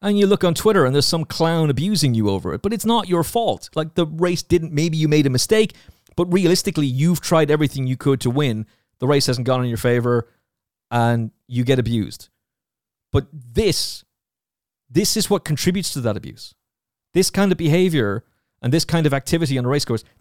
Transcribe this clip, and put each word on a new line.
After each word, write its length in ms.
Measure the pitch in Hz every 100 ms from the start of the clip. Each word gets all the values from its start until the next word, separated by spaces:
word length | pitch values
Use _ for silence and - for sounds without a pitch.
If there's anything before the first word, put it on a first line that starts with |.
And 180 | 202 202
you 80 | 196
look 160 | 202
on 100 | 180
Twitter 300 | 160 214 202
and 100 | 127
there's 120 | 139 -
some 180 | 165
clown 460 | 156 - 165 165 156
abusing 460 | 131 180 196 147 113
you 140 | 104
over 240 | 98 87
it, 80 | 90
but 120 | 202
it's 120 | 220 220
not 220 | 233 180
your 160 | 170
fault. 460 | 160 233 220 92 - 156
Like, 200 | 160 -
the 100 | 165
race 380 | 160 175 175
didn't, 300 | - 170 160
maybe 240 | 147 170 156
you 100 | 156
made 180 | 151 139
a 40 |
mistake, 440 | 127 - 220 220 - - - _ -
but 80 | 180
realistically, 540 | 185 170 185 202 160 143
you've 340 | 127 165 170
tried 280 | - 160 147
everything 380 | 151 147 135 127
you 80 | 131
could 240 | 143 135
to 80 | 123
win. 360 | 131 143 110 107 _ _ -
The 80 | 131
race 200 | 143 131
hasn't 200 | 123 123
gone 160 | 127
in 60 | 123
your 80 | 113
favor, 500 | 123 120 120 120 - _ _ _ _ _ -
and 400 | 120 117 117 110 - -
you 160 | 123
get 160 | 123 127
abused. 500 | 123 117 95 - - _ _ _ _ _ _ _ _
But 160 | 143 139
this, 720 | 156 120 117 214 - - - _ _ _ _ _ _ _ _ _
this 260 | 131 208 220
is 140 | -
what 160 | 196 -
contributes 480 | 143 180 190 175
to 80 | 135
that 160 | 117 101
abuse. 360 | 65 - - _ _ _ _ _ _
This 160 | 175 190
kind 220 | - 202
of 60 | 165
behavior 680 | 160 170 185 156 101 98 - _ _ _
and 120 | 123
this 100 | 160
kind 220 | - 170 151
of 80 |
activity 440 | 135 - 170 156 131
on 60 |
a 60 | 123
race 160 | 143 -
course, 180 | 113 - _